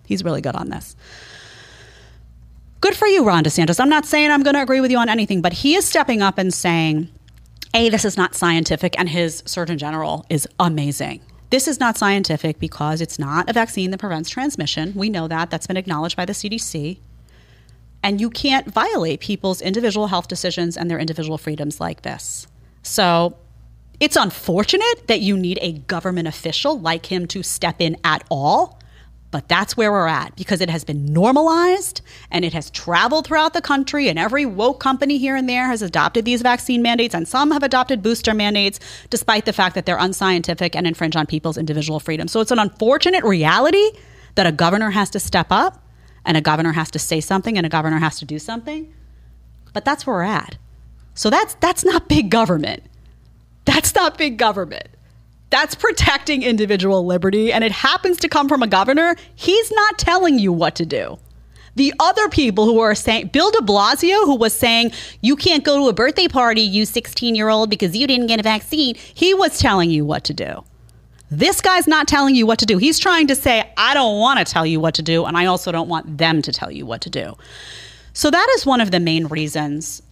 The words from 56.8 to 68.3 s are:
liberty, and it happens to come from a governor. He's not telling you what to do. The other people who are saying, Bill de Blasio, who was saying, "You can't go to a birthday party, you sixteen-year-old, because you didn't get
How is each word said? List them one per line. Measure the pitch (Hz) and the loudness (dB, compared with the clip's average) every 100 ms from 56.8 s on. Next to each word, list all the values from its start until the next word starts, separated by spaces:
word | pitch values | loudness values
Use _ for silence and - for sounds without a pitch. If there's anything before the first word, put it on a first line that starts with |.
| 190 190 175 | 2 2 2
liberty, | 180 190 208 220 | 0 2 2 2
and | 226 | 2
it | 226 | 0
happens | 202 269 359 381 349 | 0 0 2 0 -2
to | 339 | 0
come | 302 277 | 0 2
from | 294 | 2
a | 226 | 2
governor. | 190 202 285 339 339 - - | 2 2 2 2 0 -8 -6
He's | - 403 440 | 0 2 2
not | 427 427 - | 2 0 0
telling | - 359 359 262 | 0 2 4 4
you | 196 | 2
what | 170 165 - | 2 0 -2
to | 160 | -4
do. | 135 71 - - - - - - 220 | -4 -6 -10 -20 -20 -20 -20 -10 0
The | 277 285 | 0 2
other | 320 381 427 | 2 4 2
people | - 262 202 | 2 2 4
who | 214 226 | 4 6
are | 220 214 | 4 2
saying, | - 220 185 | 0 -2 0
Bill | 269 381 | 2 2
de | 440 | 2
Blasio, | 214 403 403 - 339 403 | 4 4 4 2 2 4
who | 392 | 4
was | 262 226 | 2 2
saying, | - 240 233 233 - - - | 2 2 2 2 -2 -16 -2
"You | 220 285 | 0 2
can't | - 302 | 2 2
go | - 285 | 2 2
to | 277 | 2
a | |
birthday | 196 247 311 359 | 2 0 2 0
party, | 269 240 220 | 2 2 2
you | 214 196 | 2 0
sixteen-year-old, | 214 247 - - 240 226 214 220 220 | 0 -2 -6 -4 -2 0 2 2 2
because | 208 185 190 | 0 -2 0
you | 269 | 0
didn't | 254 | 2
get | 233 | 2